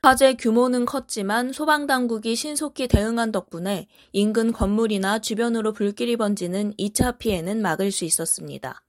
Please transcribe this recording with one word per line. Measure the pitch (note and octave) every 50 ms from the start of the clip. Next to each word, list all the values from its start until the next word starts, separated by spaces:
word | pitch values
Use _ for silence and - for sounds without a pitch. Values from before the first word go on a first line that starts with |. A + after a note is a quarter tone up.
| -
화재 | B3+ C4 B3 C4+ C4 C4
규모는 | B3 - A3+ A3 A#3+ B3 B3+ B3 B3 A#3+
컸지만 | A#3+ - C4+ B3+ - - A3 G3 G3 G#3+ A#3 B3 B3+
소방당국이 | C4+ - D4+ D#4 D4+ D4 D4 C#4 C4+ B3+ B3 A#3 A#3 G#3+ G#3+ A#3 A3+
신속히 | A#3 - D4+ D4 D4 D#4 C#4+ _ - C4
대응한 | B3 - A3 G#3 A3+ A#3 A#3 A#3 A3
덕분에 | G#3+ G3 F3 _ - E3 F3 G3 G3+ F3 F#3 _ _ _ _ _
인근 | - G3 G3+ G#3+ G#3+ A#3 A3+ A3+ A#3
건물이나 | - G#3+ F#3+ G#3 A3 A3+ A3 G#3+ G3 G3 G3 G#3
주변으로 | A3+ A3 - A3+ G3 A#3 A#3+ A#3 A3+ G#3+ A3 G#3+
불길이 | - G#3+ G3+ G3+ - A#3+ A#3+ A#3
번지는 | A3+ G#3+ G#3 G#3 - F3+ F3 F3+ G3 G#3 G#3 G#3
이 | - G3 G#3 G#3
차 | - B3+ B3 B3
피해는 | _ - A3+ G3+ F3 D#3+ F3+ G#3+ A3+ G#3
막을 | F3+ D#3 - F#3+ G3+
수 | F#3+ - F#3
있었습니다. | D#3+ - - E3 E3 - - D#3 D3 C#3 C#3 - B2+ B2+ - _